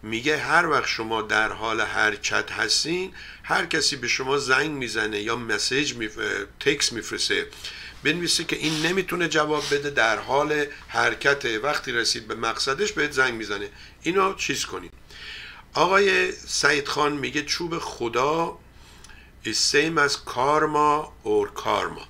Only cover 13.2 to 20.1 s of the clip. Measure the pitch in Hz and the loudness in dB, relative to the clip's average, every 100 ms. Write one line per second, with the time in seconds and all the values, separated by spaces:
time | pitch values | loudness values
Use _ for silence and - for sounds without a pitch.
13.2 | 131 117 104 98 101 - - - 156 190 | 2 2 -6 -6 -8 -12 -20 -8 -2 2
14.2 | 190 190 - 135 - 92 87 - - - | 0 0 -4 -4 -4 -8 -12 -18 -20 -16
15.2 | - - - - - - 170 190 202 185 | -14 -14 -16 -18 -8 0 4 6 6 4
16.2 | 185 - - - 143 147 139 - 147 143 | 0 -4 -6 2 4 2 0 0 0 0
17.2 | 127 139 147 - 175 196 - - 117 120 | -2 -4 -2 -4 -2 -4 -6 -4 0 2
18.2 | 139 160 170 - - - - - - - | 2 2 -2 -4 -18 -20 -20 -20 -20 -20
19.2 | - - 110 107 - 143 156 165 143 | -20 -10 -4 0 4 4 4 4 2